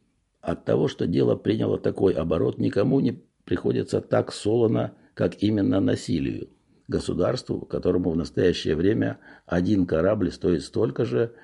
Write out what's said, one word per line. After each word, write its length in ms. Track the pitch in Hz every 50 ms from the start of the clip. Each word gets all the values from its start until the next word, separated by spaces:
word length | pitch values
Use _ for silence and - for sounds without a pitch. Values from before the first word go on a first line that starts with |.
| _ _ _ _ _ _ _ _
От 220 | - - 85 - -
того, 240 | - 110 131 151 135
что 200 | - - 117 113
дело 280 | - 135 131 120 113
приняло 440 | 104 - 104 113 113 113 107 101 95
такой 340 | - - - - 104 95 87
оборот, 460 | - 82 82 80 85 - 123 - -
никому 400 | 117 110 - 95 104 131 - 139
не 260 | 139 127 117 - - _ _ _ _
приходится 540 | - - - - - 123 117 110 - - 104
так 320 | - - 117 113 117 -
солоно, 640 | - - - 101 110 120 117 110 120 117 120 117 - _ _ _ _
как 260 | - - 87 87 -
именно 400 | 98 104 110 104 98 104 101 98
насилию, 720 | 104 104 107 107 - - 101 78 67 62 - - - - _ _ _ _ _ _ _ -
государству, 720 | - 87 - - 87 80 87 - 127 131 - - 92 - -
которому 460 | - - 71 87 90 90 90 90 90
в 40 | 80
настоящее 600 | 82 80 - - - 95 90 82 - - 90 80
время 440 | 76 87 98 113 117 110 113 113 - - - - - _
один 400 | - 87 90 90 98 107 98 87
корабль 460 | 87 85 80 85 95 110 107 95 82
стоит 320 | - - - 92 87 78 -
столько 400 | - - - 107 131 135 - 123
же, 300 | 120 127 120 117 117 - -